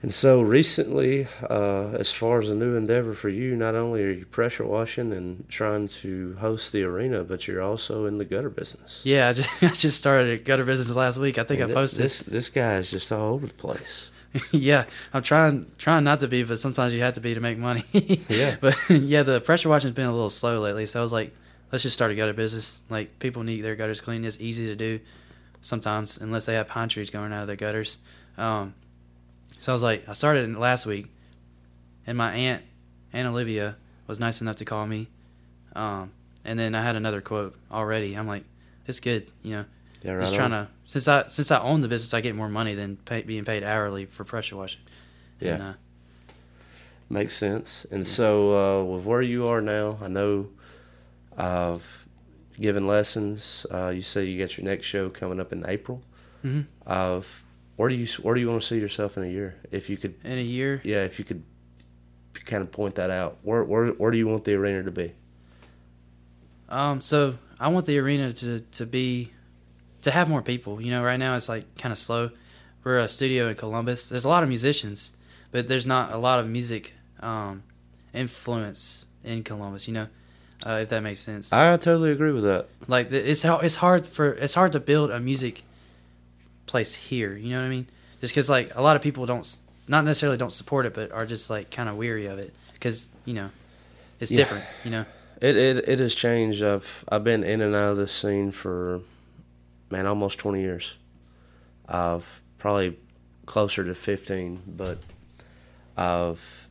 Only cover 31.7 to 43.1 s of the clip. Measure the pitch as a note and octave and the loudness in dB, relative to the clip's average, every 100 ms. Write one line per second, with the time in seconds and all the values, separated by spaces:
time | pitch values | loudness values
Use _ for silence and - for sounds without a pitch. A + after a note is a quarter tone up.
31.7 | - - _ - A#2+ A#2 G#2 B2+ B2 - | -20 -20 _ -6 -2 0 0 -2 -2 -8
32.7 | - - - - A#2+ B2+ A#2+ A#2 G#2+ G#2 | -20 -20 -20 -10 -4 -2 -2 -2 -2 -4
33.7 | G#2 - - - G#2+ A#2 A2+ A2+ G#2+ A2 | -6 -20 -20 -12 -4 -4 -2 -6 -6 -6
34.7 | A2 G#2+ A2 A2+ - - - - - - | -6 -4 -6 -8 -14 -20 -20 -20 -20 -16
35.7 | - G#2+ G2 F#2+ - - - - A2+ A2+ | -8 -6 -6 -10 -16 -20 -18 -8 -2 -2
36.7 | A2 A#2+ A2+ A2 G#2 F#2+ G#2+ G2 - - | 0 -2 -2 -2 -4 -4 -4 -6 -10 -10
37.7 | G#2+ G#2+ A2 G#2 G2+ G#2+ G2+ - - - | -6 -2 -2 -4 -6 -6 -8 -10 -20 -20
38.7 | - - B2+ - A#2 - - G#2+ G#2+ G#2 | -20 -10 -6 -2 -2 -4 -16 -10 -8 -10
39.7 | - - - F#2 F#2 F#2 G2 B2+ A2 G#2 | -16 -20 -14 -6 -2 0 2 0 0 -6
40.7 | - - C#3+ B2+ C#3+ - - C#3+ D3 A#2+ | -12 -8 -2 4 4 4 -4 2 2 4
41.7 | D#3 B2+ A#2 A2+ A#2 A#2 G#2+ G#2+ G#2 A2 | 2 2 -2 -2 -2 -2 -4 -4 -2 -2
42.7 | G2+ G2+ G2 - | -2 -6 -8 -8